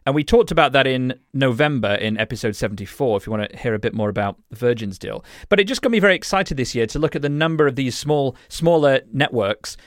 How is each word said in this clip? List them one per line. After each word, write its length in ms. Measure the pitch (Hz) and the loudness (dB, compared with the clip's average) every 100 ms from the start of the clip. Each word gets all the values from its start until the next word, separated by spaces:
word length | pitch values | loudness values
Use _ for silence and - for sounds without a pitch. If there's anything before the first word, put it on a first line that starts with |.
And 100 | - | -2
we 100 | 143 | 0
talked 260 | 143 233 208 | 4 4 4
about 220 | 165 147 | 4 4
that 160 | 135 131 | 4 2
in 320 | 127 127 131 _ | 2 -2 -4 _
November 640 | 135 135 117 151 139 107 | 0 0 2 2 2 0
in 240 | 104 110 107 | 0 -2 -2
episode 380 | 107 117 117 101 | -4 -4 -4 -4
seventy-four, 640 | 110 101 101 - 135 101 | -6 -6 -10 -4 0 0
if 80 | - | -2
you 40 | |
wanna 180 | 110 104 - | -6 -6 -6
hear 180 | 123 | -4
a 40 | 107 | -2
bit 160 | 113 | -2
more 140 | 107 104 | -2 -2
about 300 | 101 101 - - | -2 -4 -6 -16
Virgin's 480 | 110 123 117 107 95 | -4 0 0 -4 -10
deal. 260 | 104 107 - - - | -10 -12 -14 -12 0
But 120 | 196 | 2
it 40 | |
just 180 | 202 262 | 2 0
got 100 | 254 | 0
me 80 | 226 | 2
very 160 | 196 185 | 2 2
excited 400 | - 190 190 139 | 0 -2 -2 -4
this 180 | 123 | -4
year 120 | 120 113 | -2 -2
to 120 | 143 | 0
look 160 | 156 | -2
at 80 | 160 | -2
the 60 | 139 | -4
number 400 | 143 160 160 147 | 0 0 2 2
of 80 | 127 | 2
these 200 | 131 - | -4 -4
small, 380 | 147 151 135 - - | -2 0 0 -4 -14
smaller 540 | - 165 165 143 135 - | -2 2 4 4 2 0
networks 640 | 131 147 120 98 107 - - | -2 0 0 0 -2 -8 -18